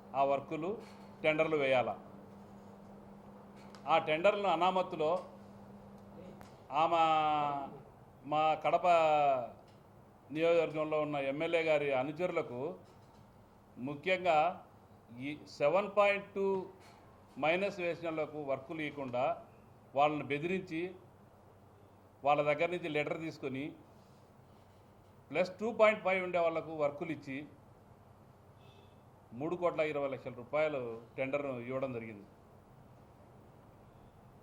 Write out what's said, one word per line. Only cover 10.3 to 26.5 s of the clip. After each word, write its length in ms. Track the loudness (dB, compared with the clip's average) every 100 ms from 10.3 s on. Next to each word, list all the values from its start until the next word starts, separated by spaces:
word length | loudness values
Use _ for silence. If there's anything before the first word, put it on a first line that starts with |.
నియోజకవర్గంలో 680 | 0 4 4 2 -2 -2 0
ఉన్న 160 | 0 -2
ఎమ్మెల్యే 460 | -2 -2 0 2
గారి 300 | 4 2 2
అనుచరులకు, 840 | 0 -2 -2 -2 -2 -4 -6 -8 -8 -16 -20 -20 -20 -20 -20 -20 -20 -20 -12
ముఖ్యంగా 880 | -10 -6 -2 0 4 4 4 0 -12 -20 -20 -20 -20 -12
ఈ 200 | -10 -10 -12
సెవెన్ 420 | 0 2 2 0 2
పాయింట్ 380 | 4 2 -4
టూ 320 | -4 -2 -2 -4 -14 -20 -20 -20 -20 -18 -2
మైనస్ 400 | 0 2 0 -4
వేసిన 300 | -4 -4 -4
వాళ్ళకు 340 | -4 -4 -6
వర్కులు 400 | -4 -4 -6 -8
ఇవ్వకుండా 600 | -8 -6 -6 -2 -2 -2 -8 -20 -20 -20 -6
వాళ్ళని 300 | 2 2 2
బెదిరించి, 680 | -4 -4 -2 -4 -4 -8 -8 -10 -20 -20 -20 -20 -20 -20 -20 -20 -20 -20 -20 -4
వాళ్ళ 180 | 2 2
దగ్గర 280 | 2 2 0
నుంచి 180 | -2 -4
లెటర్ 320 | -2 -2 -4
తీసుకొని, 520 | -8 -8 -8 -6 -8 -12 -20 -20 -20 -20 -20 -20 -20 -20 -20 -20 -20 -20 -20 -20 -6
ప్లస్ 280 | -2 -2 -2
టూ 120 | -4
పాయింట్ 300 | 4 4 4
ఫైవ్ 220 | 0 0
ఉండే 140 | 0 2
వాళ్ళకు 360 | 2